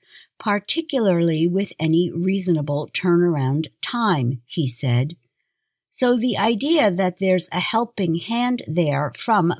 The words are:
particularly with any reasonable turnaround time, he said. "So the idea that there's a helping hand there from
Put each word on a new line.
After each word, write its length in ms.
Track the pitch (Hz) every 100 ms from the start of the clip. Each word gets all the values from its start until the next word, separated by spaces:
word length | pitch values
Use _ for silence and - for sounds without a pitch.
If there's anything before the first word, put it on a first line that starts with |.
| _ - _ -
particularly 1080 | 214 202 - 320 320 262 208 170 170 156 170
with 240 | 185 202 -
any 300 | 160 165 180
reasonable 760 | 165 185 196 180 160 147 143 147
turnaround 760 | - 180 175 175 151 131 147 - _
time, 600 | - 240 220 151 120 135 -
he 200 | - 131
said. 480 | - 131 120 143 - _ _ _ _ _ _ _
"So 260 | - 247 247
the 180 | 247 -
idea 540 | 220 214 294 330 214
that 280 | 180 185 -
there's 280 | 190 185 -
a 80 | 180
helping 560 | - 220 233 - 175 165
hand 480 | - 233 247 247 -
there 460 | 160 151 139 143 -
from 380 | - 214 165 -